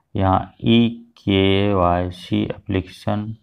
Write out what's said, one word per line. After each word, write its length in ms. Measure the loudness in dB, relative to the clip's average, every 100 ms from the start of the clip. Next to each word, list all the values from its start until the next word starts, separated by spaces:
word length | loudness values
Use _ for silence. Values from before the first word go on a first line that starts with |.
| _ -2
यहाँ 380 | 0 0 -2 -4
ईकेवाईसी 1800 | 2 4 2 -2 -14 _ -2 2 2 2 0 2 2 0 -2 -8 -4 -4 -4
application 760 | -6 -6 -4 -4 -8 -6 -6 -6 -12